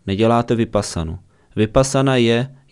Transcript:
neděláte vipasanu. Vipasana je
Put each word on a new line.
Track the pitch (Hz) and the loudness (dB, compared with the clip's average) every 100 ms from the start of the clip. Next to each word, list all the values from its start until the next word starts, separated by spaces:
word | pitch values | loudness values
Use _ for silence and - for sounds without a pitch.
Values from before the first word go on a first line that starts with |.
| - | -6
neděláte | 98 113 117 120 113 | 0 2 2 0 0
vipasanu. | 110 101 - - 80 85 - _ _ - | 0 -2 -4 -6 -6 -8 -14 _ _ -2
Vipasana | 107 135 135 135 135 131 | 0 2 0 0 0 2
je | 117 117 131 - _ | 2 2 -2 -10 _